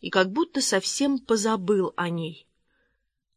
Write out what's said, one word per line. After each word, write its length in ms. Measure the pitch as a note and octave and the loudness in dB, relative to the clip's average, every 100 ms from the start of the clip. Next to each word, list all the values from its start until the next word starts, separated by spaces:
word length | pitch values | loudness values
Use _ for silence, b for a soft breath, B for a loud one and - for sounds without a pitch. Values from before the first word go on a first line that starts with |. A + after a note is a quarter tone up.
и 80 | F#3 | -2
как 200 | F#3+ F#3+ | 2 2
будто 300 | A#3 F4 C#4 | 0 -2 -2
совсем 580 | - G3 - - C#4+ C4+ | 0 0 0 0 0 0
позабыл 760 | - A3 G#3+ A3 F3+ G#3 F3+ - | 0 0 0 0 0 0 0 -2
о 140 | F3 | -2
ней. 360 | E3+ D#3+ D#3+ _ _ _ _ _ _ _ _ _ | -2 -6 -10 _ _ _ _ _ _ _ _ _